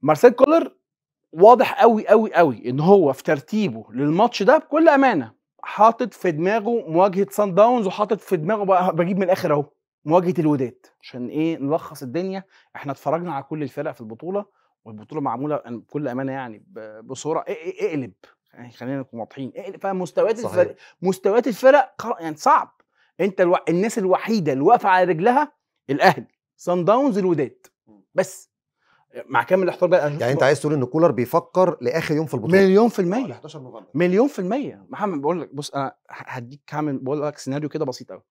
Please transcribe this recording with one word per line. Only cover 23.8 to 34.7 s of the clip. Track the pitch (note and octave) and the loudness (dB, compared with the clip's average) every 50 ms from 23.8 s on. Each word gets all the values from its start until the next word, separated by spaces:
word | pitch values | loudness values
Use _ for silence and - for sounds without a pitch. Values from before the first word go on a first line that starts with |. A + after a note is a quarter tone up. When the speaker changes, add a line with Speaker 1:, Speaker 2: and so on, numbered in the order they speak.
| G3 A3+ - A#3+ | 0 -2 -2 -2
Speaker 1:
الوحيدة | G3 F#3 F3+ - - - A3 A3 E3+ D3 C3+ | 0 2 0 0 0 -2 -2 -2 0 -2 -2
اللي | C3 C#3 | 2 4
واقفة | F3+ A#3 A#3+ - G#3 | 4 4 4 4 2
على | F#3 F#3 F#3 F3 | 4 4 4 2
رجلها | F3+ D#3 E3+ A#3 B3 C#4 D4+ C#4+ _ _ _ _ _ _ _ - | 0 0 2 2 2 2 0 -2 _ _ _ _ _ _ _ -6
الأهلي، | - C#3+ D3+ F#3+ E3+ - A#2 _ _ _ _ _ _ _ | -2 4 4 4 4 2 -4 _ _ _ _ _ _ _
صن | - - F3 F3+ F3 | -6 -4 -2 -2 2
داونز، | D#3+ G#3 B3 C#4 C#4+ G#3 G3 | 2 2 2 2 0 0 0
الوداد. | F#3+ F#3 F3 C#3+ C#3+ A#2+ - _ _ _ _ _ _ _ | 0 0 0 0 -2 -4 -6 _ _ _ _ _ _ _
Speaker 2:
مم. | G#2+ G#2 F#2+ _ _ | -20 _ _ _ _
Speaker 1:
بس | E3+ F#3+ - - - - _ _ _ _ _ _ _ _ _ _ _ _ _ _ A#2+ A#2 | -4 -4 -4 -6 -20 -20 _ _ _ _ _ _ _ _ _ _ _ _ _ _ -18 -16
مع | _ C3 A#2+ - | _ -4 -4 0
كامل | - F#3 F#3+ F#3+ | 0 0 0 0
الاحترام | F3 - - F#3 F3 | 0 -2 -2 0 2
بقى، | F3 F3+ | 2 2
أنا | D3 D3 | 2 0
شفت | C#3+ C#3+ | -4 -2
Speaker 2:
يعني | A#2 A#2+ C3+ | -2 -2 0
أنت | C#3+ | 2
Speaker 1:
بقى | C#3 C3 | 2 2
Speaker 2:
عايز | D3+ - | 2 2
تقول | - D3+ D3+ | 0 -4 -2
إن | D3 B2 | -2 -4
كولر | B2 - D#3+ E3 E3+ | -2 0 2 2 2
بيفكر | B2+ G#2 B2 - - E3 E3+ _ _ F3+ F#3 F3 E3 - | 2 0 -4 -2 -2 -4 -4 _ _ 0 0 0 0 -4
لآخر | B2 A#2+ C3 E3 D#3+ - D#3+ | -6 -4 -4 -4 -4 -2 -4
يوم | D3 D#3+ | -4 -4
في | D3+ - | -4 -6
البطولة؟ | C3 G2+ C3 E3+ F#3+ | -6 -4 2 4 4
Speaker 1:
مليون | G3 F#3+ F#3+ G3+ A3+ A#3+ | 4 6 6 4 4 2
في | - - | 2 -2
المية. | F#3+ F3 F#3 A#3+ C4+ F#3+ A#2+ | -2 -2 -2 -4 -6 -8 -12
Speaker 2:
آه، | - | -16
حداشر | _ D3+ D3 D#3 | _ -20 -18 -18
نوفمبر. | C3 B2+ B2 A2+ G2+ _ _ | -20 -18 -20 -20 -20 _ _
Speaker 1:
مليون | C#3 F3 F3+ F3+ G3 A#3+ D4 | 0 0 2 2 2 2 0
في | C#4+ - | 0 -6
المية. | F#3+ F3+ G#3+ C#4 C4+ D#3 | -6 -4 -4 -4 -6 -8